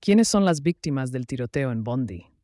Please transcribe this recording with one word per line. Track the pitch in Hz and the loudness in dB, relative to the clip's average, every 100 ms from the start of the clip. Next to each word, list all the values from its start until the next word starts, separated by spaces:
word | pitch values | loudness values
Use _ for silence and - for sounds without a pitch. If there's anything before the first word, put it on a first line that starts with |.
¿Quiénes | - 208 226 | 4 4 4
son | 208 | 4
las | 196 160 | 2 2
víctimas | 143 175 - 139 131 | 0 -4 -4 -4 -4
del | 127 120 | -6 -6
tiroteo | 131 123 147 135 | -6 -4 -4 -2
en | 117 | -4
Bondi? | 110 123 123 90 - _ | -4 -4 -4 -8 -16 _